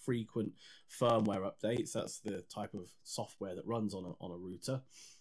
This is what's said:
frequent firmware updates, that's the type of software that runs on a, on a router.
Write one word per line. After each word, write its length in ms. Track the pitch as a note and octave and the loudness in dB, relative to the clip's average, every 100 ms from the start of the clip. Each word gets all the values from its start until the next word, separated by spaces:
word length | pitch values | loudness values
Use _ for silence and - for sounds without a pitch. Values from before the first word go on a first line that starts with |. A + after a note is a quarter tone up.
| - | 0
frequent 480 | A#2+ A2+ A#2 G#2 - - - - | 0 0 -2 -2 -4 -16 -20 -10
firmware 600 | - A#2+ A2+ G#2+ F#2+ F#2+ | 4 8 8 6 2 0
updates, 400 | - G#2+ A#2+ - | -2 0 2 0
that's 280 | A#2 - - | -2 -4 -4
the 240 | G#2+ F#2+ | -4 -4
type 300 | - G#2+ G#2 | -6 -6 -6
of 160 | G2+ F2 - | -6 -10 -14
software 520 | - - G#2+ - G2 F2+ | -8 -6 -6 -6 -6 -4
that 100 | G2+ | -2
runs 280 | A#2 G#2 | 0 0
on 120 | F#2+ F2+ | -2 -6
a, 180 | E2+ | -8
on 80 | F#2 | -8
a 60 | F2 | -8
router. 440 | F2+ F2+ - C3+ - - - - | -8 -6 -4 -4 -6 -18 -20 -20